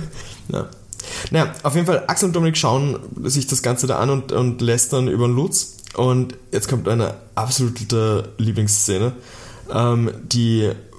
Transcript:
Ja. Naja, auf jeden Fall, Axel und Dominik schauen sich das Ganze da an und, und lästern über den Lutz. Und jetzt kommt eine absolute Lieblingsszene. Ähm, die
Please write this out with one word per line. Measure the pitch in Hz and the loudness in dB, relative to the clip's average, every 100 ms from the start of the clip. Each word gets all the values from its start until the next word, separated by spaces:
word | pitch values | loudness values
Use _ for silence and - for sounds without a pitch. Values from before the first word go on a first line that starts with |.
| - - - - - | -2 -12 -16 -16 -8
Ja. | - - - - - - - - | -6 -6 -12 -18 -14 -12 -10 0
Naja, | 160 156 - | 0 0 -2
auf | 147 156 | 0 0
jeden | 170 | 2
Fall, | 160 - | 0 0
Axel | - 190 | 0 2
und | 170 | 2
Dominik | 165 156 | 2 2
schauen | 127 131 143 - - - | 2 2 0 -2 -8 -6
sich | 123 139 127 | -2 -2 0
das | 131 | 0
Ganze | 120 123 131 | 0 0 0
da | 90 | 0
an | 123 | 2
und, | 135 - | 0 0
und | - 123 120 | 0 0 0
lästern | 117 117 - 131 127 | 0 2 2 0 0
über | 104 123 | 2 2
den | 123 | 2
Lutz. | 185 - - - - - | 2 0 -4 -12 -10 0
Und | 127 127 123 - - | 2 2 0 -6 -4
jetzt | 110 - | -4 0
kommt | 120 104 | 0 2
eine | 117 101 - - 104 | 2 0 -4 -8 -4
absolute | 113 131 120 - 107 113 110 104 - - | -2 0 0 -2 -2 2 2 0 -2 -2
Lieblingsszene. | 110 110 107 - - 95 120 127 - - - - - | 0 2 2 2 2 2 0 -2 -16 -20 -18 -18 -4
Ähm, | 110 120 117 117 110 | 0 2 2 0 -2
die | - 120 117 113 107 - - | -2 2 4 4 2 -2 -10